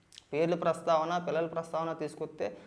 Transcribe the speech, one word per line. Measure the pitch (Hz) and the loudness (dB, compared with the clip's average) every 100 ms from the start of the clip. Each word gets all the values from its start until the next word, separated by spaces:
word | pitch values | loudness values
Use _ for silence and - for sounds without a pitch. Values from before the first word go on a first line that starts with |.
| _ - - | _ -20 -4
పేర్ల | 143 170 | 2 2
ప్రస్తావన, | 175 175 165 170 160 160 175 | 4 2 2 4 4 4 0
పిల్లల | 175 160 170 | 0 0 0
ప్రస్తావన | 165 165 160 165 | -2 -4 -2 -2
తీసుకొస్తే | 151 151 156 156 - 208 - | -2 -6 -6 -8 -4 -4 -6